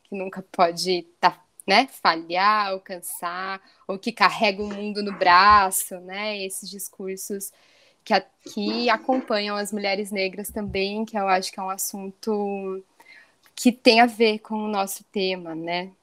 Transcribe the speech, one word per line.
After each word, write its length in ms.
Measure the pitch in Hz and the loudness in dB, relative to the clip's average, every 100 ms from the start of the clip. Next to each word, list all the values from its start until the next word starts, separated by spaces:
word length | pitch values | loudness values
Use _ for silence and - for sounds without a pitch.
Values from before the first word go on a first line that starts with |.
que 120 | - 196 | -14 -10
nunca 260 | 190 190 - | -10 -10 -6
pode 500 | - 175 170 175 180 165 _ | 2 2 2 -2 -2 -4 _
tá, 200 | 185 - _ - - | 0 0 _ -10 2
né, 220 | 196 269 - | 2 2 0
falhar, 680 | 185 165 165 175 202 214 202 | 0 0 0 0 2 2 0
alcançar, 920 | 190 190 180 - - 175 180 190 190 _ _ - | -6 -10 -14 -12 -10 -8 -8 -8 -10 _ _ -10
ou 120 | 196 | -8
que 140 | 240 | -6
carrega 500 | 220 185 - 214 196 | 4 4 6 0 0
o 40 | 208 | -6
mundo 360 | 202 208 202 | -8 -8 -6
no 100 | 202 | -6
braço, 840 | 185 185 175 208 208 190 - - 185 | 2 6 8 10 8 6 0 -6 -10
né, 380 | 180 196 214 208 | -12 -8 -6 -6
esses 240 | 190 - 185 | -8 -10 -14
discursos 840 | 196 - - 190 190 - 202 - - _ _ _ _ - | -14 -14 -12 -10 -10 -10 -10 -10 -16 _ _ _ _ -2
que 60 | |
a-, 100 | 202 - _ - | -2 -2 _ -14
que 360 | - 208 226 240 | -6 -4 0 0
acompanham 640 | 220 - 262 - 214 208 208 | 0 0 -2 0 -2 -2 -4
as 140 | 202 | -4
mulheres 400 | 208 202 196 202 | -4 -2 -2 -4
negras 400 | 202 190 185 208 | -2 -4 -4 -10
também, 540 | 226 202 190 196 208 | -8 -6 -4 -4 -4
que 120 | 220 214 | -6 -4
eu 120 | 196 | 0
acho 240 | 185 190 | 0 -2
que 80 | - | -8
é 20 | |
um 80 | 190 | -8
assunto 1120 | 196 - 202 190 190 - 208 202 196 190 190 - _ - - _ _ _ | -6 -8 -10 -12 -10 -4 -4 -4 -6 -8 -10 -12 _ -20 -20 _ _ _
que 160 | - 247 | -2 0
tem 300 | - 262 226 | 2 4 6
a 60 | 240 | 6
ver 320 | 220 226 214 | 4 0 0
com 160 | - 220 | -6 -6
o 120 | 214 | -4
nosso 360 | 208 196 - | -2 -4 -6
tema, 500 | _ 214 185 185 170 | _ -4 -4 -4 -8
né? 360 | 160 170 175 185 185 | -10 -6 -6 -8 _